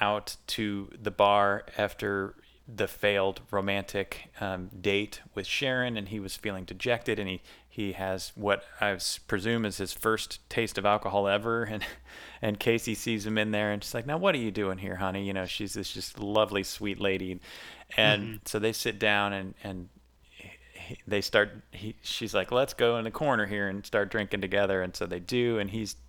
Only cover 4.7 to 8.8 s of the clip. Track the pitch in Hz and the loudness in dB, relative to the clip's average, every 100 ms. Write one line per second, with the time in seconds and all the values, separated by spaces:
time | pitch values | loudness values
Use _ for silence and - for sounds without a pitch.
4.7 | 104 98 101 104 - - - 95 - 139 | -4 2 2 0 -6 -12 -8 -4 -2 0
5.7 | 127 123 113 98 107 95 - 107 95 90 | 0 0 -2 -6 -6 -8 -6 -6 -6 -8
6.7 | 92 123 117 - 107 98 90 - - - | -4 0 0 0 -2 -2 -6 -10 -20 -14
7.7 | - 101 92 95 95 - - 101 98 - | -6 -4 -2 -2 -2 -6 -4 0 0 -2
8.7 | - | -2